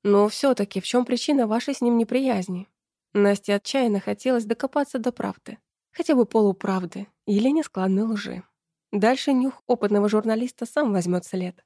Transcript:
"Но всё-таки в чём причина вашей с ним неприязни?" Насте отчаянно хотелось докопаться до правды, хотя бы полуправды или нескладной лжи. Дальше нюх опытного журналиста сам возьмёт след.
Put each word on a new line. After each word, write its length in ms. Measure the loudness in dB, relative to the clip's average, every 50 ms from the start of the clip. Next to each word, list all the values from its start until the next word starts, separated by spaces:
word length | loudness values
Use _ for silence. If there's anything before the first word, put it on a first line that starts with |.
"Но 260 | 2 4 4 4 4 2
всё-таки 520 | 0 0 0 0 2 0 -2 -4 -4 -8
в 40 | -6
чём 200 | 0 0 0 0
причина 420 | 0 -2 -4 0 0 2 2 2
вашей 280 | 2 0 -2 -2 -4 -4
с 60 | 0
ним 160 | 0 2 2
неприязни?" 720 | 2 2 0 0 0 0 0 0 -2 -2 -4 -8 -10 -10 _ _ _ _ _ _ _ _ _
Насте 420 | _ 2 4 4 2 0 _ -2 -2
отчаянно 440 | -2 _ -2 -2 0 2 2 0 0
хотелось 460 | -2 -4 -8 -4 0 0 0 0 0
докопаться 540 | -2 -4 -4 -4 -2 -2 -2 -2 -2 -4 -4
до 120 | -4 -4
правды, 480 | -4 -4 -8 -8 -8 _ _ -18 -18 _ _ _ _ _ _ _
хотя 240 | _ -6 0 2 4
бы 120 | 4 4
полуправды 840 | 2 2 2 2 2 0 -2 -4 -4 -4 -4 -4 -6 -10 -12 -14 _ _ _ _
или 220 | 0 0 2 2 2
нескладной 560 | 2 0 -2 -2 _ -2 0 0 0 0 0
лжи. 380 | -2 -4 -6 -6 -10 -12 -12 -14 _ _ _ _ _ _ _ _ _
Дальше 400 | -2 0 2 2 2 2 0 0
нюх 300 | 0 2 0 -2 -4 -8 _
опытного 420 | -2 -2 0 0 0 2 2 2 2
журналиста 580 | 2 0 0 0 -2 -2 -4 -6 -8 -10 -12
сам 260 | -4 -2 0 0 2
возьмёт 320 | 0 0 0 0 -2 -2 -4
след. 400 | -6 -8 -6 -6 -8 -10 _ _